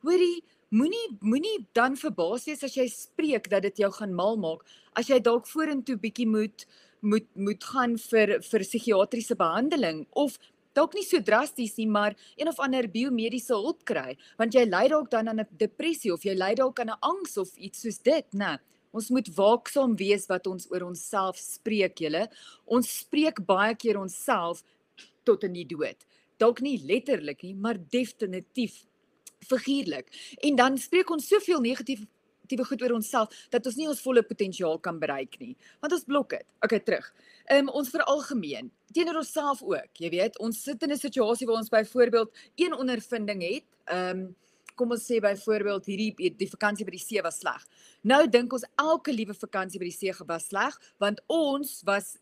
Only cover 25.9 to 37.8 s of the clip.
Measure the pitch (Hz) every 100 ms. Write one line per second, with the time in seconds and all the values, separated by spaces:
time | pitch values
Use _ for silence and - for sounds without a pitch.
25.9 | - _ _ _ _ 220 240 269 240 135
26.9 | 233 - 214 147 143 180 196 214 220 156
27.9 | 247 233 - 202 185 180 - 220 - _
28.9 | _ _ _ - _ - 254 - 180 180
29.9 | 139 - - - - 294 262 254 262 -
30.9 | 349 359 320 - 415 403 330 233 254 240
31.9 | 240 214 _ _ _ _ 254 254 254 247
32.9 | 233 214 254 220 - - 233 247 233 311
33.9 | 285 262 247 220 214 196 185 170 160 180
34.9 | 165 151 139 135 - 123 - - _ 294
35.9 | 339 - 285 - - - _ 220 208 -
36.9 | 185 - _ _ _ - 277 277 294